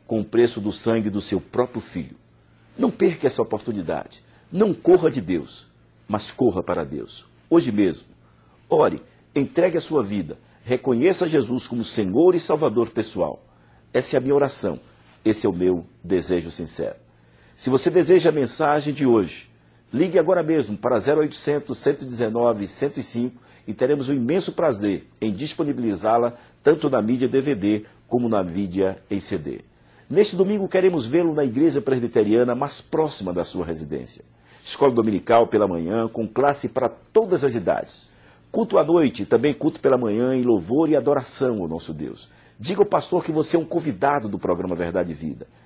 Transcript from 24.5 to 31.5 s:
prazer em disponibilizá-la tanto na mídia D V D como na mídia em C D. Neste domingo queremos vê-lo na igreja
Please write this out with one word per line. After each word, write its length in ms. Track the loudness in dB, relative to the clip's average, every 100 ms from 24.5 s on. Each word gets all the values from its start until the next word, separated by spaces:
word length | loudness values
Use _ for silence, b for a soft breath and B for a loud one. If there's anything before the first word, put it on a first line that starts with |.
prazer 540 | -2 0 0 -2 -2 -6 _
em 140 | -4
disponibilizá-la 1000 | -4 -6 -4 -4 -2 -2 -2 2 2 0 -4 B B
tanto 260 | 2 2 2
na 120 | 0
mídia 260 | 0 0 2
D 140 | 0
V 140 | 0 0
D 300 | 0 0 B B _
como 200 | -2 0
na 160 | 0
mídia 540 | -2 -4 -4 0 0 -2 -6
em 100 | -6
C 180 | -4 -6
D. 240 | -6 -12 -14 b b b b
Neste 260 | 2 2 2
domingo 320 | 0 0 -2
queremos 380 | 2 2 2 0
vê-lo 260 | 0 2 0
na 100 |
igreja 340 | 0